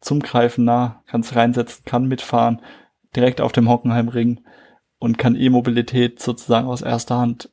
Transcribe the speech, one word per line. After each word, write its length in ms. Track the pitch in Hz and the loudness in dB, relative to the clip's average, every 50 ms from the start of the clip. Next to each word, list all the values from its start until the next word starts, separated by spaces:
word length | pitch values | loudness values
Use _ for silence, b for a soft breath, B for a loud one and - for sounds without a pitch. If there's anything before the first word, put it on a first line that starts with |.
zum 180 | - - 147 147 | -6 -4 -2 -2
Greifen 460 | - - - 120 120 120 - 127 120 | -2 -2 0 2 2 2 2 2 2
nah, 360 | 120 120 123 123 117 - - _ | 2 2 2 0 -2 -6 -12 _
kann's 280 | - - 117 113 - 123 | -6 -4 -4 -4 -2 0
reinsetzen, 520 | 117 117 120 123 123 113 - - - _ | 2 2 2 2 0 -2 -4 -8 -20 _
kann 200 | - 123 123 131 | -4 -2 -2 0
mitfahren, 540 | 131 135 131 - - - 117 117 117 117 117 B B B B B B B B _ _ - | 0 -2 -4 -6 -2 0 0 2 2 0 -4 B B B B B B B B _ _ -2
direkt 240 | 123 123 127 123 - | 0 0 0 2 0
auf 120 | - - | -4 -2
dem 180 | - 131 117 117 | 2 2 4 4
Hockenheimring 720 | 120 120 - 123 113 120 117 117 123 120 117 120 117 - b b b b b b b b b _ _ _ | 2 2 0 0 0 0 -2 -2 -2 0 0 0 -2 -4 b b b b b b b b b _ _ _
und 180 | 127 117 113 | -2 -2 -2
kann 200 | - 127 120 117 | 2 2 2 2
E-Mobilität 840 | 117 131 127 127 123 123 127 117 120 117 - 127 123 123 117 117 - | 2 2 2 2 2 2 2 0 0 -2 0 0 0 0 0 -2 -6
sozusagen 480 | - 131 113 - - - 117 117 127 127 | -6 -6 -6 -6 -2 0 0 0 0 -2
aus 140 | 123 123 | -6 -6
erster 340 | - - 120 113 - - 123 | -4 -4 -4 -6 -4 -4 -2
Hand 320 | 123 123 120 117 - - - | 0 0 -2 -2 -6 -12 -20